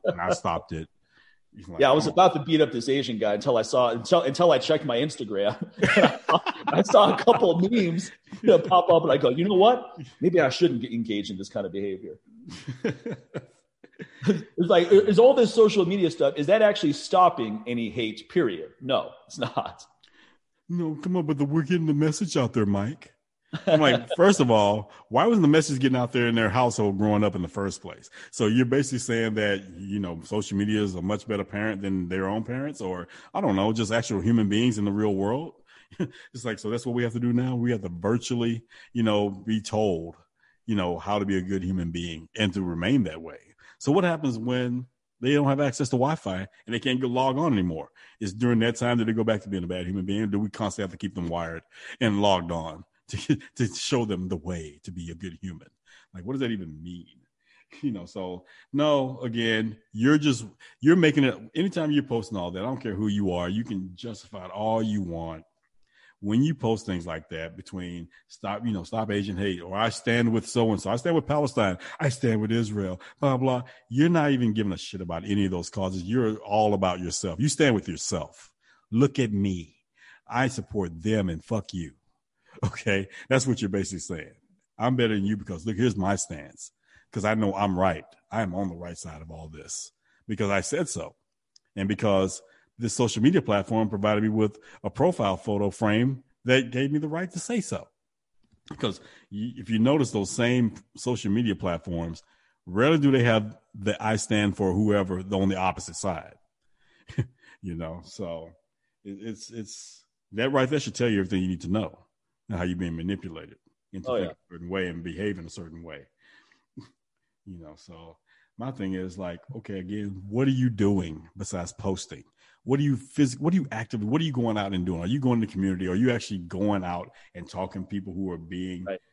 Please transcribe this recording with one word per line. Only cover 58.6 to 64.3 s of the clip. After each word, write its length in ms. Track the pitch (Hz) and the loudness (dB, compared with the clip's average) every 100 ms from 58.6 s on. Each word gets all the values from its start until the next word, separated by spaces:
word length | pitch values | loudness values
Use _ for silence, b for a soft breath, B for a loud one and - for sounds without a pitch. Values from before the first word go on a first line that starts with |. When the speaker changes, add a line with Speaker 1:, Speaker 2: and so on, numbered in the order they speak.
| b | b
Speaker 1:
no, 480 | 139 151 143 131 127 | 0 2 2 0 -4
again, 560 | 123 117 117 110 110 104 _ | -6 -2 2 2 0 -6 _
you're 260 | 104 123 151 | 0 2 4
just, 260 | 147 120 110 - b b | 2 -2 -4 -16 b b
you're 160 | 135 180 | 4 6
making 260 | 160 151 | 6 6
it, 120 | 135 101 113 | 2 0 -6
anytime 360 | - 190 - - | -2 -2 0 0
you're 100 | 147 | 0
posting 340 | - 117 104 104 | 0 -2 -4 -6
all 140 | 87 | -6
that, 120 | 92 | -6
I 40 | 110 | -6
don't 140 | 131 | -6
care 140 | 117 95 | -6 -2
who 100 | 107 | -2
you 240 | 104 98 | 0 0
are, 160 | 87 87 | 0 -2
you 140 | 101 | -2
can 260 | 117 101 95 | -4 -6 -8
justify 500 | 90 117 107 - | -12 -14 -14 -16